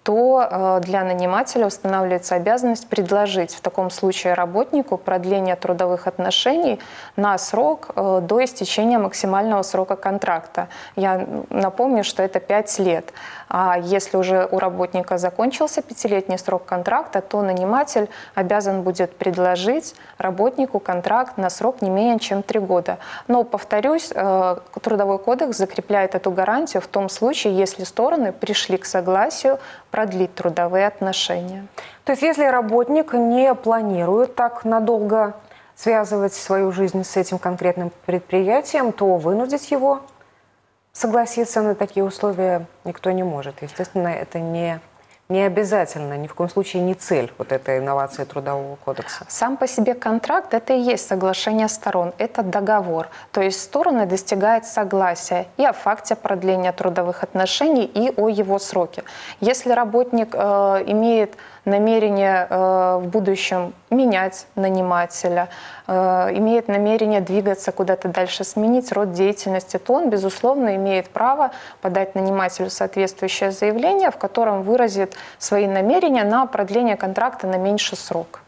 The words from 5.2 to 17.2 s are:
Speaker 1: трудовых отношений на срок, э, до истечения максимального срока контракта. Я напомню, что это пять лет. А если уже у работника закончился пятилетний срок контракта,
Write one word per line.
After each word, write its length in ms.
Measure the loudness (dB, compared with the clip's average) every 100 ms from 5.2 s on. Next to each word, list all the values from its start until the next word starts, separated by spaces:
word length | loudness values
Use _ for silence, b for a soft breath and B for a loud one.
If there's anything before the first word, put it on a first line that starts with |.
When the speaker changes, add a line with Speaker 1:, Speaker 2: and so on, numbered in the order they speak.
| 2 0 0 0
Speaker 1:
трудовых 500 | -2 0 0 0 -2
отношений 720 | -2 0 2 2 2 0 -2 B B B 0
на 200 | 2 2
срок, 520 | 0 2 2 0 -4 -2
э, 260 | 2 0
до 200 | 2 2
истечения 540 | 2 -2 -4 0 2 2
максимального 640 | 0 -2 0 2 2 0
срока 360 | 0 -2 -2 -2
контракта. 720 | -2 -2 0 -2 -4 -6 -6 B B -2
Я 320 | 0 0 -2 -8 -4
напомню, 560 | 0 0 2 2 2 0
что 180 | -2
это 160 | 0 -2
пять 400 | 0 0 0 0
лет. 340 | 2 0 -4 B B B B
А 280 | 0 2 0
если 380 | 0 -2 0 0
уже 320 | 2 2 2
у 80 | 0
работника 580 | 0 0 -2 -2 -2 -2
закончился 640 | 0 0 -2 0 -2 -2
пятилетний 560 | -8 -6 0 0 0 -4
срок 280 | -2 -4 -2
контракта, 540 | -4 0 -2 0 -4